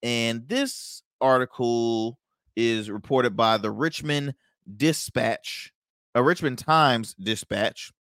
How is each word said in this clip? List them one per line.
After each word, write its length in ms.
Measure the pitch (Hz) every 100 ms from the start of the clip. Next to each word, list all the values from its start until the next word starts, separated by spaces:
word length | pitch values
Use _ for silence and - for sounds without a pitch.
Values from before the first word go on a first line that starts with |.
And 460 | 120 120 117 117 123
this 540 | 240 277 - - - _ _
article 960 | 131 131 127 - 123 117 117 113 113 123 _ _ _ -
is 340 | 117 113 107
reported 460 | 107 - 135 123 101
by 220 | 113 110
the 140 | 104
Richmond 640 | 104 156 - 151 147 143 135 _ _ - 104
Dispatch, 960 | 147 156 - - 113 113 - - - _ _ _ _ 120
a 80 |
Richmond 340 | 131 175 151 123
Times 580 | - 156 151 120 110 -
Dispatch 720 | 95 107 - 101 104 - - _